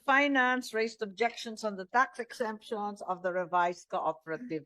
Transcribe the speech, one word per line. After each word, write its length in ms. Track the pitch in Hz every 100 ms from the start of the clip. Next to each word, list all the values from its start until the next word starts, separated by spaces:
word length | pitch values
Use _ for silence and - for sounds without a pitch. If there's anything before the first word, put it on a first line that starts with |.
| -
Finance 640 | 269 285 277 247 254 247
raised 300 | 220 226 -
objections 680 | 214 185 233 - 233 214 214
on 80 | 196
the 140 | 185
tax 320 | 240 262 -
exemptions 800 | 226 - 226 214 - 220 208 202
of 160 | - 180
the 140 | 180
revised 560 | 180 175 180 175 180 -
cooperative 720 | 190 - 156 - 156 - 156